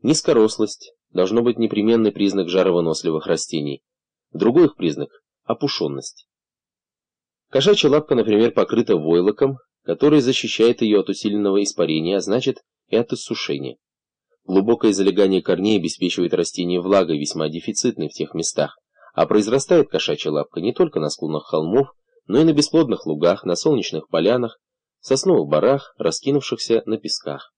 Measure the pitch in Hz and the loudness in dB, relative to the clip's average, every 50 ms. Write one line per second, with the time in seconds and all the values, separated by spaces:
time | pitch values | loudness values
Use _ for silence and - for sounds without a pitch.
0 | - 113 147 - - - 117 117 107 110 - - 110 104 - _ - - _ _ | 0 0 -2 0 2 2 4 4 4 4 2 -2 -4 -4 -4 _ -20 -20 _ _
1 | _ _ _ 90 90 95 104 117 120 123 113 - 117 107 - 104 104 110 117 113 | _ _ _ -2 0 2 2 2 2 0 0 0 -2 -2 0 0 2 2 2 4
2 | 110 104 101 101 101 101 95 98 92 82 87 95 90 95 87 87 85 82 80 - | 2 0 0 0 -2 0 0 0 -2 0 0 2 2 2 2 2 0 0 -2 -2
3 | - 85 80 78 - 85 85 78 - - - 78 73 71 71 - _ _ _ _ | -4 -4 -4 -4 -2 -2 -4 -4 -4 -6 -6 -6 -6 -6 -8 -10 _ _ _ _
4 | _ _ _ _ _ _ _ 82 98 113 123 170 175 147 - _ 104 82 73 - | _ _ _ _ _ _ _ 0 0 2 6 6 4 4 2 _ -4 -4 -2 -4
5 | 69 - _ _ _ _ _ _ _ - 110 - 143 139 - - 87 73 69 67 | -8 -10 _ _ _ _ _ _ _ -8 -6 -4 -2 -4 -2 -2 -4 -4 -4 -8
6 | - - _ _ _ _ _ _ _ _ _ _ _ _ _ _ _ _ _ _ | -10 -14 _ _ _ _ _ _ _ _ _ _ _ _ _ _ _ _ _ _
7 | _ _ _ _ _ _ _ _ _ _ - 131 - 202 208 - - 147 135 151 | _ _ _ _ _ _ _ _ _ _ -2 2 4 4 4 4 4 4 4 2
8 | 151 - 143 120 107 110 107 104 113 117 113 - 98 - - 113 117 - 104 85 | 2 2 0 0 2 2 4 4 4 4 2 0 0 0 0 -2 2 2 0 0
9 | 76 80 85 87 90 101 107 - 139 135 135 127 _ _ _ _ _ - 82 - | 2 2 2 4 4 2 2 2 0 0 0 -6 _ _ _ _ _ -6 -2 2
10 | - 151 151 147 123 123 131 - - 107 - - 110 117 120 - 117 107 104 101 | 2 4 4 4 4 2 -2 -2 -4 -6 0 2 2 2 4 2 0 2 2 2
11 | 95 - 98 - - 104 101 104 101 101 98 101 101 98 - - 85 80 80 80 | 2 0 -6 -4 -4 -4 -2 0 0 2 2 0 0 -2 -2 -2 -2 0 0 -2
12 | 78 87 98 98 87 98 101 127 127 135 123 - _ _ _ _ _ _ - 110 | -2 -2 -2 -2 -2 -2 -2 -2 -2 -2 -6 -6 _ _ _ _ _ _ -2 -2
13 | 120 - - 123 - - 113 - - - 73 69 69 65 62 _ _ _ _ _ | -2 -2 -6 -10 -8 -10 -8 -8 -6 -8 -8 -8 -8 -12 -14 _ _ _ _ _
14 | _ _ _ _ _ _ _ _ _ - 92 98 98 110 117 - - 110 98 95 | _ _ _ _ _ _ _ _ _ 0 0 0 2 2 0 2 2 0 2 2
15 | 95 98 90 98 101 95 95 92 - - 92 85 92 107 110 98 80 82 - - | 0 0 2 2 2 2 2 0 0 -2 -2 0 0 0 0 0 -2 -4 -6 -4
16 | 90 90 - - 90 85 - - 85 - - - 90 87 90 90 87 92 101 98 | -4 -4 -2 -2 -2 -2 0 -2 -2 -4 -4 -6 -4 -4 -4 -4 -2 0 2 2
17 | 92 80 80 73 73 73 - 82 78 76 78 85 - - - - - 127 - - | 2 0 -2 -4 -4 -6 -6 -4 -6 -4 -6 -8 -8 -8 -8 -4 -4 -4 -4 -4
18 | 80 73 - - 80 - - 80 82 - - - 73 71 - _ _ _ _ _ | -8 -10 -8 -10 -10 -8 -6 -8 -8 -6 -2 -4 -4 -4 -6 _ _ _ _ _
19 | _ - _ - 80 - - 107 104 107 120 135 - - 175 165 143 - - - | _ -12 _ -2 -2 2 2 0 0 2 -2 -2 0 2 2 2 2 2 -2 -6
20 | - - - - - 80 76 73 71 _ _ 85 85 110 127 - 185 160 - - | -4 -4 -6 -6 -6 -4 -4 -4 -6 _ _ -6 -6 -6 0 0 -2 -2 0 -4
21 | 78 73 - - - 78 78 76 - - - 78 78 82 98 131 139 - _ _ | -6 -6 -6 -8 -8 -6 -6 -6 -6 -4 -4 -4 -2 0 0 0 0 0 _ _
22 | _ _ _ _ _ - 101 131 160 165 151 147 147 - - 165 160 123 101 - | _ _ _ _ _ -2 0 2 2 4 2 2 0 2 2 0 2 2 -2 -6
23 | - 78 76 76 80 85 90 - - 90 87 - - 160 151 117 92 - - 80 | -4 -6 -4 0 2 0 0 0 -2 -4 -4 -2 0 0 0 0 -2 -4 -8 -10
24 | - _ - 82 82 98 120 127 123 110 - _ _ _ _ _ _ _ _ _ | -10 _ -2 0 2 2 0 0 -2 -6 -8 _ _ _ _ _ _ _ _ _
25 | _ - 135 131 - 190 175 113 78 71 73 76 87 117 139 139 - - _ _ | _ -2 -2 0 2 2 2 2 2 2 0 2 4 2 2 0 -2 -10 _ _
26 | 85 82 78 - - 135 139 143 135 - - - - - 113 110 - - 110 110 | -4 -4 -4 -4 -4 -2 -2 -2 -2 -4 -8 -8 -2 -2 -2 -2 0 -4 -8 -6
27 | _ - - - _ - 71 69 - _ _ | _ -8 -10 -8 _ -12 -12 -12 -14 _ _